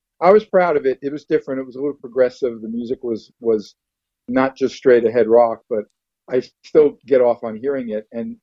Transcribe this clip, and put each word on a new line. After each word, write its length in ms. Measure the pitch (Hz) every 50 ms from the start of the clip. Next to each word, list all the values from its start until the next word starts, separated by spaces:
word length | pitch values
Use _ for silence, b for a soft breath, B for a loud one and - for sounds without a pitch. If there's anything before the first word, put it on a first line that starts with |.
| _ _ _ _
I 100 | 160 180
was 140 | 202 214 208
proud 320 | - - 185 180 170 156 143
of 80 | 131
it. 120 | 131 127 -
It 100 | 143 139
was 140 | 147 147 -
different. 340 | - 151 156 - 143 135 131
It 60 | 131
was 100 | 131 117
a 60 | 131
little 180 | 143 147 139 -
progressive. 600 | - 120 117 131 127 123 - - 139 123 117 110
The 80 | 110 110
music 340 | 113 120 120 113 127 - -
was, 280 | 117 113 107 - _ _ _
was 340 | 120 113 110 104 98 - _ _ _ _ _ _ _ _ _ _ _ -
not 260 | 123 131 131 135 131
just 200 | - 135 117 -
straight 300 | - - 131 123 120 117
ahead 220 | 110 113 123 113 110
rock, 340 | 113 120 120 113 113 - _ -
but 140 | 120 107 104 - _ _ _ _ _ _ _ -
I 120 | - 127 - - _ _ _
still 340 | - - 160 151 143 139 - _
get 160 | 131 139 127
off 220 | 123 120 117 - -
on 140 | 113 110 107
hearing 320 | 123 139 139 135 123 113
it. 180 | 107 107 - _ 120
And, 240 | 117 113 113 117 -